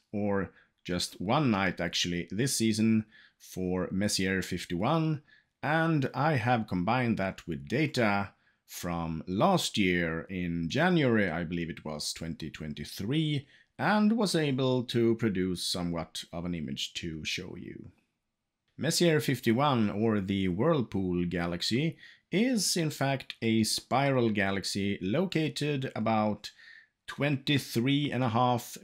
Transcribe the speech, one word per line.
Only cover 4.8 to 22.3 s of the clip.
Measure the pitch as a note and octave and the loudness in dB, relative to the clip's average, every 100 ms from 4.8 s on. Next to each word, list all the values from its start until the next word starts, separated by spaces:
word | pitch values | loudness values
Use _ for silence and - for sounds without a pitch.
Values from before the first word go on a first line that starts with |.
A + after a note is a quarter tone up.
| A2 D#3+ D#3+ D3 - - _ _ | 0 0 0 -2 -8 -20 _ _
and | C3 D#3 E3 D#3 C3 | -2 0 2 2 0
I | - D3 C#3+ | 0 0 2
have | A2 B2 G#2+ | 2 0 0
combined | F#2 F2+ B2 A#2+ F#2+ | -2 0 2 2 0
that | F#2+ - - | -2 -4 -8
with | D2 C#2 | -8 -4
data | C3+ D3+ B2+ A2 G2+ G2 - _ _ _ | -2 0 2 2 2 -2 -10 _ _ _
from | - F2+ E2+ E2 D#2+ D#2 | -10 -6 -4 -4 -4 -4
last | F#2 E3 F3+ - - | 2 4 2 0 2
year | F#2+ F2 E2+ E2 - | 2 2 0 -2 -6
in | F#2+ F2 E2+ E2 | -4 -2 -2 -2
January, | A2+ F3 F3 C3+ A2+ G2 | 0 2 4 4 4 2
I | D#2+ | 0
believe | E2 E2+ D#2+ | -4 -4 -4
it | D#2+ | -8
was, | D#2 D2+ - | -10 -8 -8
twenty | - E2 D#2 D#2 | -8 -8 -8 -10
twenty-three, | - D#2 C#2+ D2 - G2+ D3+ D#3 D3 - - _ - | -10 -10 -10 -10 -8 -4 -2 0 -2 -6 -14 _ -6
and | C3+ G#3+ G#3+ | 0 2 4
was | A3+ G3+ E3+ | 2 2 2
able | D3+ C3 C3 B2+ A#2+ | 2 2 2 2 0
to | A#2+ A2+ A2+ | 2 4 4
produce | A#2 F#2+ F#2 F2 - | 0 0 0 -2 -4
somewhat | F#2+ F2 E2+ D#2+ - - | -4 -2 -2 -6 -10 -10
of | E2+ F2 | -8 -6
an | E2+ | -4
image | C#2 C#2 - | -6 -6 -8
to | - E2+ D#2 D2 | -8 -8 -8 -6
show | - F2+ F2+ | -8 -8 -12
you. | - - - - _ _ _ _ _ _ _ - | -14 -14 -18 -20 _ _ _ _ _ _ _ -6
Messier | B2 E3 F3 D#3 | -2 4 6 6
fifty-one, | D3 C3 - A2+ D3 B2 G#2+ | 4 2 4 4 4 4 2
or | G2 A2+ G#2+ | 2 2 2
the | F#2+ G2 F#2+ | 2 2 2
Whirlpool | F2 D3 D#3+ A2+ G2 F#2 F2 F2 | 2 2 2 0 -2 0 0 0
Galaxy, | F2 E2+ E2+ - A#2 D#3+ - - - _ | -2 -2 -2 -2 0 0 -4 -12 -20 _